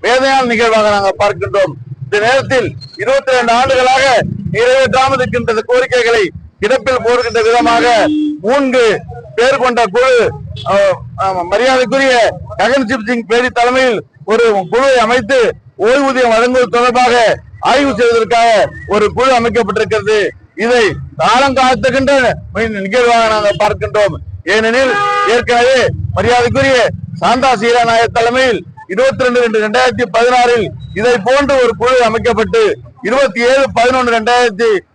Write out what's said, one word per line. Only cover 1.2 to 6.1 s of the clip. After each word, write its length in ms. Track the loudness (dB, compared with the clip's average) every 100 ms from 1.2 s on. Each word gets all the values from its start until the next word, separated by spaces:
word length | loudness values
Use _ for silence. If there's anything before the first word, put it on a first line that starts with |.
பார்க்கின்றோம். 500 | -2 -2 -4 -2 -2 -4 -16 -14
இந்த 120 | -6 -2 0
நேரத்தில் 420 | 0 0 -2 -2 -8 -20 -8
இருபத்தி 400 | -2 -2 0 0
ரெண்டு 160 | 2
ஆண்டுகளாக 520 | 0 2 0 2 2 2 0 -2 -8 -6
நிறைவேற்றாமல் 680 | -2 2 2 2 0 0 0
இருக்கின்ற 420 | -2 -4 -2 -4 0
கோரிக்கைகளை 540 | -2 0 0 0